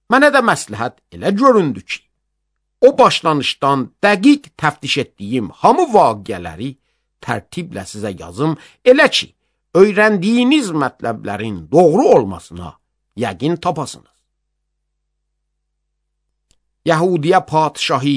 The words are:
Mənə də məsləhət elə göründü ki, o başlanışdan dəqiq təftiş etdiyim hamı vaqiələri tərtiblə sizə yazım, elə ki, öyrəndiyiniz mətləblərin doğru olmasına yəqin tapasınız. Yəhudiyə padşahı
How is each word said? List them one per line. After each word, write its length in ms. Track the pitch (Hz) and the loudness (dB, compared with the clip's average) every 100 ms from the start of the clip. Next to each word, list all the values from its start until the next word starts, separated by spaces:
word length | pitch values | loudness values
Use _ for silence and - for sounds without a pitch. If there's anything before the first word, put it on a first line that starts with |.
| - | -2
Mənə 200 | 254 294 | 2 4
də 80 | 277 | 2
məsləhət 540 | 233 156 - 104 120 - _ | 0 -2 -6 -8 -8 -10 _
elə 180 | 87 165 | -8 -4
göründü 520 | 202 269 220 151 98 | 2 2 4 0 -4
ki, 180 | - - _ _ _ _ _ _ _ _ | -10 -14 _ _ _ _ _ _ _ _
o 120 | 254 269 | 2 4
başlanışdan 920 | 208 - 165 151 - - 139 135 117 _ | 2 2 -2 -2 -2 -2 0 0 -4 _
dəqiq 520 | 202 202 262 285 - - | 0 4 4 2 -2 -6
təftiş 400 | 156 - 135 143 | -4 -4 -4 -4
etdiyim 520 | - - 101 123 98 | -6 -10 -6 -6 -6
hamı 360 | - 196 302 330 | 0 2 2 2
vaqiələri 840 | 208 139 107 95 92 85 80 131 131 _ _ _ _ | 4 2 0 -8 -10 -10 -10 -12 -12 _ _ _ _
tərtiblə 640 | - 117 - - - 98 92 | -8 -8 -8 -12 -10 -12 -14
sizə 240 | 104 104 | -10 -10
yazım, 460 | 90 82 90 156 151 - _ | -10 -12 -6 -4 -4 -10 _
elə 260 | 247 269 294 | 2 4 2
ki, 280 | - - _ _ _ _ | 0 -6 _ _ _ _
öyrəndiyiniz 1000 | 170 208 196 214 202 196 240 247 311 208 | 2 4 4 2 2 0 2 2 2 0
mətləblərin 960 | 156 131 - 117 107 104 101 110 90 78 | -2 -4 -4 -8 -8 -8 -8 -8 -8 0
doğru 360 | 135 139 190 330 | 2 4 4 4
olmasına 640 | 175 98 90 - 85 85 - _ _ _ 101 | 2 2 -6 -14 -16 -16 -18 _ _ _ -8
yəqin 440 | 113 92 147 170 | -8 -4 -4 -2
tapasınız. 500 | 175 156 131 60 _ _ _ _ _ _ _ _ _ _ _ _ _ _ _ _ _ _ _ _ _ _ _ _ _ _ _ _ 160 | -4 -4 -8 -14 _ _ _ _ _ _ _ _ _ _ _ _ _ _ _ _ _ _ _ _ _ _ _ _ _ _ _ _ 0
Yəhudiyə 600 | 156 185 175 151 185 - | 0 2 0 2 0 0
padşahı 680 | 156 151 - - 135 143 | 0 -2 -4 -4 -2 -2